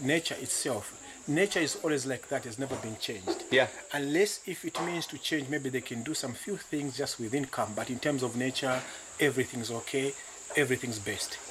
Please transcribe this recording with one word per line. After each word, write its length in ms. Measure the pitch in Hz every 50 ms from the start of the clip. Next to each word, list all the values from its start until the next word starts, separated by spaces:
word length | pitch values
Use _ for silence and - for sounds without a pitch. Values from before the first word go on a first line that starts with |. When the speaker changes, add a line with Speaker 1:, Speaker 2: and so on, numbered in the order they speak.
Speaker 1:
nature 340 | 135 135 160 170 160 - 139 123
itself. 540 | 135 - - - - 147 120 101 - - - - - - - - -
Nature 320 | - 147 165 196 202 - 185
is 160 | 160 135 - - -
always 240 | 160 151 135 120
like 200 | 135 123 123 - -
that, 180 | 139 127 117
it's 100 | 123 110
never 180 | 120 135 131 131
been 200 | 117 117 113 110
changed. 460 | - - - 117 98 92 98 - - - -
Speaker 2:
Yeah. 160 | - 131 123 - - - - - -
Speaker 1:
Unless 460 | 147 139 143 151 175 208 208 - - -
if 180 | 196 165 - -
it 160 | 160 - - 170
means 220 | 175 170 165 -
to 120 | - 151 -
change, 280 | - - 160 151 135
maybe 220 | 131 151 147 135 131
they 120 | 131 123
can 200 | - - 127 117
do 140 | 113 - 104
some 180 | - - 123 117
few 240 | - - 208 202
things 400 | - - - 156 147 143 139 127
just 220 | 135 139 131 - -
within 260 | 117 107 127 143 135
camp. 300 | - - 123 110 104 104
But 160 | 113 113 -
in 80 | 123 117
terms 240 | - 151 143 127 127
of 120 | 113 113
nature, 460 | 120 127 131 127 - - 127 127 127 - - - - - - - -
everything's 500 | 156 139 117 131 120 - 127 120 110 117
okay, 420 | 117 113 - - - 135 135 139 139 - - - - - - - -
everything's 420 | 151 139 120 127 120 135 120 110
best. 400 | 107 98 110 101 95 - - - - - -